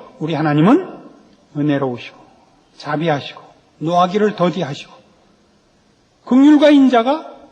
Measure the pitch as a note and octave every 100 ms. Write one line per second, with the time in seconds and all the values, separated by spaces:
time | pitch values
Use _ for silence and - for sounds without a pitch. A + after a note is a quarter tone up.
0 | - - D#3 D3+ D3+ D3 F3 D#4+ - -
1 | - - _ _ _ D3+ D3 C#3 C3+ A#2+
2 | - - _ _ _ _ _ _ C#3+ D3+
3 | E3 C#3+ - - - _ _ - D3+ F3
4 | F#3 G3+ G#3 - F3 F3 C#3 C#3+ - -
5 | _ _ _ _ _ _ _ _ _ _
6 | _ _ - B3+ C#4+ D4+ D4 C#4+ C4 A#3+
7 | A#3 D#4 - - -